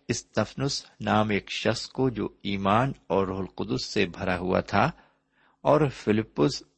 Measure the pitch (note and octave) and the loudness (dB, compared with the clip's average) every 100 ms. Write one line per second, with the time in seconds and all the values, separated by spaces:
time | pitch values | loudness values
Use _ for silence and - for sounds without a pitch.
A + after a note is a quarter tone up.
0 | - A#2+ - - G#2 - C3+ - - - | -4 -4 -4 -4 -4 -2 -4 -4 -10 -8
1 | G#2 G#2+ G#2+ G2+ - - A2 A2 - - | 0 2 2 0 -2 -2 0 -2 -4 -2
2 | C3 A2 G2 - G2 G2 G2 A2 C3+ - | -2 0 -6 -6 -6 -2 2 4 2 -4
3 | - F#2+ F#2+ F#2+ F#2 - G2 B2+ - A2 | 0 0 0 -2 -6 -8 -4 -4 -4 -2
4 | F#2 E2 F#2 F2 F#2 F#2 - G2+ C3+ - | -2 -2 -4 -2 0 0 2 2 2 -2
5 | _ _ _ _ _ _ C#3+ D3 C#3+ - | _ _ _ _ _ _ 2 4 2 -2
6 | - G#2+ A2 - D3 - - | 0 0 0 0 0 0 -12